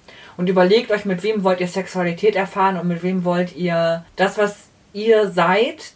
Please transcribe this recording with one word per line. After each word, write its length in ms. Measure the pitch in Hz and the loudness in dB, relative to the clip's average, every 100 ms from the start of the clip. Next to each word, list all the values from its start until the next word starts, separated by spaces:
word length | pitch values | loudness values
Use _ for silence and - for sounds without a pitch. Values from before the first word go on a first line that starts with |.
| - - - - | -20 -20 -18 -4
Und 120 | 180 | 0
überlegt 420 | 185 180 226 240 | 4 6 4 2
euch, 140 | 208 202 | -2 -2
mit 180 | 175 | -4
wem 200 | 208 214 | -2 0
wollt 160 | 185 185 | 0 0
ihr 60 | 175 | -2
Sexualität 680 | 196 185 185 175 170 214 190 | -4 -6 -4 -4 0 0 0
erfahren 420 | 190 202 190 180 | -2 0 0 0
und 100 | 175 | -2
mit 160 | 170 | -4
wem 200 | 180 190 175 | -2 -2 0
wollt 300 | 175 180 156 | -2 -2 -4
ihr 500 | 175 170 165 165 - - | -2 0 0 -2 -8 -2
das, 220 | 196 214 | -2 2
was 180 | 202 - - _ _ | -2 -2 -16 _ _
ihr 360 | 202 220 214 196 | -4 2 4 4
seid, 600 | 175 170 202 277 320 - | 2 2 2 0 -4 -8